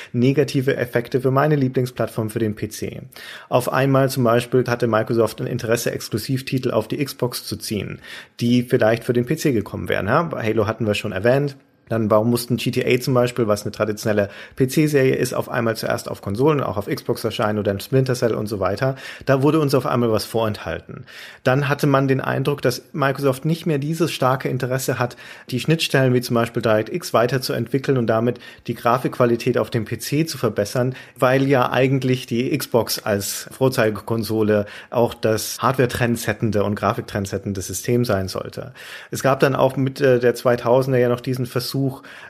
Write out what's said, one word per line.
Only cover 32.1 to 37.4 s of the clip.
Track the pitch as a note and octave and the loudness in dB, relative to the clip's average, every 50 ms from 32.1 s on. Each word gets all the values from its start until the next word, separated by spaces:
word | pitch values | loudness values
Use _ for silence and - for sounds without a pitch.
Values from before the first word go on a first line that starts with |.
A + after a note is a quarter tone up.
| B2+ B2+ - - | 0 0 -2 -4
die | A#2 A2+ B2+ C#3 D3 B2+ | -2 -2 -2 0 -2 -4
Xbox | - - - A#2 G#2 - - - | -4 0 2 0 2 2 -4 -6
als | - A2+ G#2 G2+ G2+ - - - - - | -2 -2 0 0 -2 -4 -8 -8 -10 -12
Vorzeigekonsole | - - C3+ C3 B2+ - A2+ A2 G#2 G2 - - A#2 A2+ G#2+ G2+ A2 A2 G#2+ G#2 G#2+ G#2 G2+ - - - - - | -4 0 2 2 2 2 0 0 0 -2 -4 -4 -4 -4 -2 -2 0 0 2 4 4 2 2 -2 -8 -18 -14 -4
auch | - B2 A#2 A#2 - | 0 2 2 2 0
das | - - A2 A2+ G#2+ - - - - | -2 0 0 0 0 -2 -6 -6 -2
Hardware-trendsettende | A2+ A#2+ C3+ - B2+ A#2+ - - B2 A#2 A#2 A2+ - - G#2 - - A2 G2+ G#2 G2+ | 0 0 2 2 0 0 2 0 0 0 0 -2 -2 -4 -2 -2 0 0 0 2 0
und | G#2 G#2 | 0 -2
Grafik-trendsettende | G2+ - G2 A2+ - A2+ - - G#2+ G2+ - - F#2+ | 0 0 0 0 0 -4 -6 -4 -6 -4 -4 -6 -6